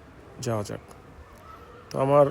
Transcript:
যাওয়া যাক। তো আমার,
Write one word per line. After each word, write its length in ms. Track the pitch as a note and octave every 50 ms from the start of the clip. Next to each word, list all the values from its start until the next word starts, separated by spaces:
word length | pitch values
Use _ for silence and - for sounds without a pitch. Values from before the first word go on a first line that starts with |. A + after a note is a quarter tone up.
| - - - - - - - -
যাওয়া 240 | A#2 A#2+ A2+ G#2+ G2+
যাক। 160 | - G#2+ G#2+ - - - - - - - - - - - - - - - - - - - - - -
তো 100 | - C3+
আমার, 260 | C3+ C3+ C#3+ D3 C#3+ C3+